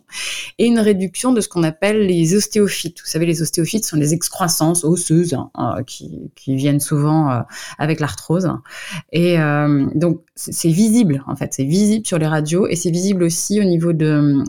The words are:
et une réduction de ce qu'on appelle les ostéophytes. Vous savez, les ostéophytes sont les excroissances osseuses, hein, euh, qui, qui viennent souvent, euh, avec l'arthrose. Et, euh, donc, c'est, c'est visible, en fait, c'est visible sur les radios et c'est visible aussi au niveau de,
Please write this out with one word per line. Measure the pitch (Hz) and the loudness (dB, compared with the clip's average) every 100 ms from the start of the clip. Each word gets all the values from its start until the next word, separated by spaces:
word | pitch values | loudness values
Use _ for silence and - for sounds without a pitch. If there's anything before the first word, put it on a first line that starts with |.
| - - - - - - | -12 -12 -10 -10 -10 0
et | 233 | 2
une | 233 | 4
réduction | 214 196 185 - 254 | 2 2 -2 -2 0
de | 247 | 0
ce | 196 | 0
qu'on | 170 | 0
appelle | 160 156 202 214 202 | 0 0 0 2 2
les | 175 160 | 4 4
ostéophytes. | 196 202 220 196 - 165 - | 2 2 2 0 0 -8 -10
Vous | - | -8
savez, | 160 170 | -2 0
les | 160 | 0
ostéophytes | 156 - 160 220 - | -2 -2 -2 -2 -2
sont | 156 | 0
les | 147 | 0
excroissances | 165 - - 175 - 156 170 151 | 0 -4 -4 -2 0 2 2 0
osseuses, | 175 - 160 175 | 0 2 2 2
hein, | 131 - - 123 92 | -2 -6 -6 -4 -4
euh, | |
qui, | 127 - 147 156 - - | -8 -12 -14 -14 -16 -12
qui | - 131 | -4 -2
viennent | 143 143 | 0 0
souvent, | 143 147 147 156 151 | 0 0 2 2 2
euh, | 120 - - - - | 0 -4 -12 -16 -6
avec | 147 156 | -4 -2
l'arthrose. | 147 - - 165 180 127 - - - 175 - | -4 -8 -4 -2 0 -4 -10 -16 -14 -14 -6
Et, | 156 175 170 | 0 2 2
euh, | 156 147 147 143 135 151 | 2 2 2 2 2 0
donc, | 170 165 - - | 0 -2 -6 -16
c'est, | - | -10
c'est | 165 170 | -2 0
visible, | 160 220 226 202 139 135 | 4 4 4 4 0 -4
en | 135 | -6
fait, | 143 | -6
c'est | - | -4
visible | 135 180 208 220 214 | 0 2 2 2 0
sur | 170 | -2
les | 156 | 0
radios | 156 151 175 220 | 0 0 0 0
et | 165 | -2
c'est | 180 | -2
visible | 170 190 190 | 0 0 0
aussi | 170 165 - 208 | 0 -2 -2 0
au | |
niveau | 196 170 170 | 2 2 0
de, | 160 156 147 147 139 | 0 2 4 4 2